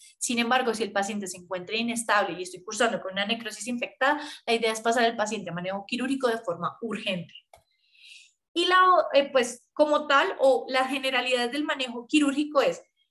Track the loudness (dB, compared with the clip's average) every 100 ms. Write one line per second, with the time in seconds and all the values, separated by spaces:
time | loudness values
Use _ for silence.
0 | -20 -8 -4 0 2 2 2 -2 -2 -2
1 | -2 -4 -8 -10 -10 -10 -6 -4 -4 -4
2 | 0 2 2 -4 -8 -12 -8 -2 0 0
3 | -6 -6 -4 -4 -6 -10 -8 -6 -6 0
4 | 0 0 -4 -10 -2 0 0 -2 0 2
5 | 2 0 -4 -4 -6 -8 -6 -6 -6 -4
6 | -2 0 0 -2 -4 -6 -6 -6 -8 -6
7 | -6 -6 -8 -16 _ _ _ _ _ _
8 | -20 -20 -20 _ _ -2 2 6 6 6
9 | 4 4 4 2 0 -4 _ 0 2 2
10 | 4 4 4 2 4 4 2 0 0 -2
11 | -2 -2 0 0 0 -2 -4 -4 -6 -8
12 | 0 2 2 0 0 2 2 0 -8 _
13 | _